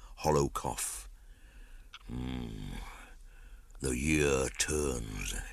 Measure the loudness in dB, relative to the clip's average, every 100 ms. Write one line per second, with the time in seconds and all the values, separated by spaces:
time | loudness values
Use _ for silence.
0 | -14 -2 4 6 6 2 -2 -2 -4 -6
1 | -10 -16 -18 -20 -20 -18 -18 -16 -16 -16
2 | -10 -6 -4 -4 -4 -6 -6 -6 -8 -12
3 | -16 -16 -18 -18 -16 -16 -16 -4 -2 2
4 | 4 6 6 6 4 2 0 2 2 0
5 | -2 -4 -4 -4 -6